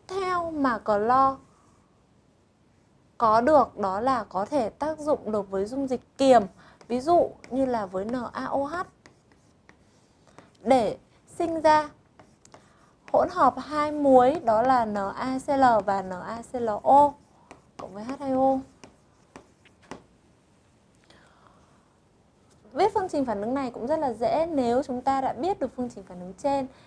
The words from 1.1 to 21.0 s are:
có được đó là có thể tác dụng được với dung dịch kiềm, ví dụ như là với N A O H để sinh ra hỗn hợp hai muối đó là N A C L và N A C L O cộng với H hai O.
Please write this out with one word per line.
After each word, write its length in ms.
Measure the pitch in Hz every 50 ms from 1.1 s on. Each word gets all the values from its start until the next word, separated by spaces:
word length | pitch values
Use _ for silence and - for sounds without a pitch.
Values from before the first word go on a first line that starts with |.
| 247 262 269 269 269 262 - _ _ _ _ _ _ _ _ _ _ _ _ _ _ _ _ _ _ _ _ _ _ _ _ _ _ _ _ _ _ _ _ _ _ -
có 220 | 240 220 214 226
được 380 | 240 285 311 285 233 - - -
đó 220 | 208 196 185 202
là 240 | 226 262 269 240 208 -
có 160 | - 180 202
thể 260 | 208 294 294 233 196
tác 280 | - - 285 302 320 302
dụng 340 | 294 302 285 - - 208 214
được 180 | 214 196 196
với 160 | 196 190 196
dung 200 | 208 254 269 277 262
dịch 300 | 262 233 - _ _ -
kiềm, 240 | 269 269 254 233 208 185 - _ - - - _ - -
ví 120 | 233 254
dụ 300 | 254 311 349 339 - - - - - -
như 160 | 233 262 269
là 200 | 254 247 226 208
với 180 | 185 185 185 196
N 100 | 214 240 254 233 - -
A 120 | - 262
O 200 | - - 269 277
H 120 | 285 311 349 381 370 _ _ _ - _ _ _ _ _ _ _ _ _ _ _ _ - _ _ _ _ _ _ _ _ _ _ _ _ - - _ _ _ -
để 360 | 208 269 262 226 185 - - _ _ _ _ _
sinh 340 | _ - - 339 330 330 320
ra 300 | 294 311 302 302 302 294 - _ _ _ _ _ - _ _ _ _ - - - _ _ _ _ _ _ _ _ - - -
hỗn 160 | 262 240 330
hợp 240 | 349 370 311 262 254 262
hai 340 | 262 269 294 302 294 302 302
muối 480 | 302 285 277 262 254 247 254 294 349 330
đó 180 | 226 214 214 233
là 220 | 262 262 247 226
N 100 | 214 208
A 440 | 208 196 196 202 - 262 262 262 262 262
C 20 | -
L 160 | 285 269 269 254 233 214 190
và 160 | 208 196 196 185
N 80 | 185
A 320 | 185 180 - 180 220 233 233 - -
C 20 |
L 140 | 247 240 226 208 208 -
O 300 | - 269 285 294 285 277 - _ _ _ _ _ - - _ _ _ _
cộng 180 | - - - 185
với 100 | 202 214
H 60 | 240 269 277
hai 120 | 285 269 262
O. 260 | 262 262 269 269 269 269 - _ _ - - _ _ _ _ _ _ _ _ - - - _ _ _ _ _ _ _ _ - - - _ _ _ _ _ _ _ _ _ _ _ _ _ _ _ _ _ _ _ _